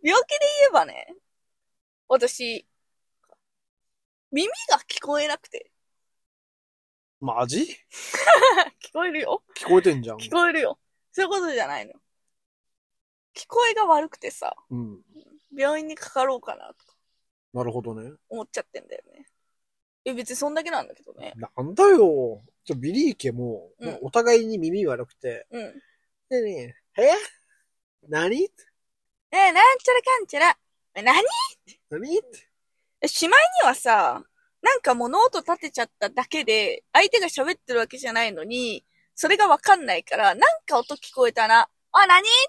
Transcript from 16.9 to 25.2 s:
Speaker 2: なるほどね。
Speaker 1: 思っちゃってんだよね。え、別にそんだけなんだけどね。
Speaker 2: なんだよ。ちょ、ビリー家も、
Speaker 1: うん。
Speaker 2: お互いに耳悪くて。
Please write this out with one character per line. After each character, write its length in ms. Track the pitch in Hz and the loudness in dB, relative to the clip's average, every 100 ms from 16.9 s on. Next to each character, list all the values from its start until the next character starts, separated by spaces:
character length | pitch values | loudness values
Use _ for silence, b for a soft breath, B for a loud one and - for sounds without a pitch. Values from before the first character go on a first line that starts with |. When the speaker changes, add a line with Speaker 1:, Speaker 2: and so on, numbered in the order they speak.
| _ _ _ _ _ _ | _ _ _ _ _ _
Speaker 2:
な 120 | 123 | -10
る 80 | 120 | -8
ほ 100 | 117 | -8
ど 120 | 113 | -10
ね。 180 | 110 117 151 _ | -14 -16 -20 _
Speaker 1:
思 140 | 226 | -16
っ 60 | 214 | -12
ち 80 | - | -12
ゃ 20 | |
っ 60 | - | -12
て 140 | - | -16
ん 80 | - | -18
だ 80 | - | -20
よ 60 | _ | _
ね。 140 | _ 277 _ _ _ _ _ _ _ | _ _ _ _ _ _ _ _ _
え、 80 | - | -12
別 180 | 247 233 | -10 -10
に 60 | 247 | -8
そ 140 | 285 | -6
ん 40 | |
だ 80 | 302 | -6
け 80 | 320 | -6
な 120 | 320 | -8
ん 60 | 135 | -10
だ 60 | |
け 80 | - | -16
ど 120 | - | -20
ね。 180 | - - 117 | -20 -20 -16
Speaker 2:
な 260 | 113 - | -16 -12
ん 120 | 139 | -10
だ 100 | 208 | 2
よ。 580 | 403 370 196 147 123 104 _ _ | 6 6 6 4 -4 -8 _ _
ち 80 | - | -10
ょ、 20 | |
ビ 180 | 139 135 | -8 -4
リ 200 | 208 311 | -2 -2
ー 20 | - | -2
家 160 | 131 | -8
も、 400 | 117 123 107 87 _ | -6 -8 -10 -14 _
Speaker 1:
う 100 | 120 | -14
ん。 100 | - | -12
Speaker 2:
お 80 | - | -4
互 320 | 233 233 233 | 0 4 2
い 40 | 220 | 2
に 120 | 214 | -4
耳 260 | 160 185 180 | -4 -2 -2
悪 200 | 120 120 | -4 -10
く 80 | |
て。 320 | _ | _